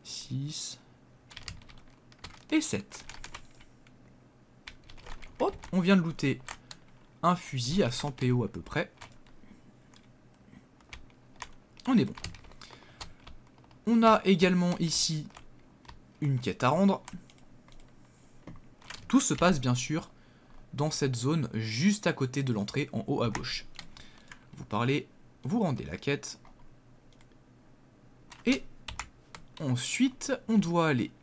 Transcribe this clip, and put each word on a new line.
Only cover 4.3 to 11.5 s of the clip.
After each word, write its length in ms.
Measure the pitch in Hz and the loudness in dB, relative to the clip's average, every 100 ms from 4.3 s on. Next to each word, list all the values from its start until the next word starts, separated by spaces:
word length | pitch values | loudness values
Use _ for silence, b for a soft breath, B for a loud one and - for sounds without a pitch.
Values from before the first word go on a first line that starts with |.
| - - - - - - - - - - - | -20 -20 -20 -20 -20 -20 -18 -14 -14 -14 -2
Hop, 160 | 330 - - | -2 -2 -2
on 80 | 180 | 2
vient 160 | 180 196 | 6 6
de 60 | |
looter 380 | 165 - 139 - - - - - - - - - | 4 0 0 0 -6 -16 -16 -20 -20 -20 -20 -2
un 120 | 165 | 0
fusil 480 | 175 - 131 120 185 | 0 -2 -4 0 2
à 80 | 123 | 2
cent 220 | - 147 | 0 -6
P 180 | 131 127 | 0 2
O 140 | 123 | 2
à 40 | 107 | 0
peu 120 | - | -6
près. 320 | - 147 196 - - - - - - - - - - - - - - - - - - - - - - - - - - | -4 -4 -4 -10 -20 -20 -20 -20 -20 -20 -20 -20 -20 -20 -20 -20 -20 -20 -20 -20 -20 -20 -20 -20 -20 -20 -20 -18 -18